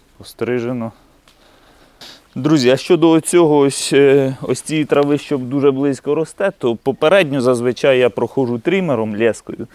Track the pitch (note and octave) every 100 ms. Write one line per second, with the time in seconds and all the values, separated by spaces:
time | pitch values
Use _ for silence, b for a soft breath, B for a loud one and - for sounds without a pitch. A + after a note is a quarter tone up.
0 | _ _ G2 - A2+ B2 A#2 B2+ A2+ -
1 | b b _ B B B B B B B
2 | B B B - C3+ D#3 B2 C3+ - F3
3 | E3 E3 - F3 D#3+ D3 C#3 - - C#3
4 | C#3 C#3 C3+ C3 - B2+ - D#3 C#3+ C#3+
5 | C#3+ C#3+ - C#3+ B2+ C#3 C#3 C3 C#3+ C3
6 | C3+ D3 D#3 - G3 - B2+ A#2 C#3 B2+
7 | D#3 G3 D#3+ C#3 B2 B2 B2 A#2 C#3+ B2+
8 | B2 A#2+ A2+ - B2 A#2+ E3 F#3+ F3+ B2
9 | A2 G#2 A#2 G#2 - - A2+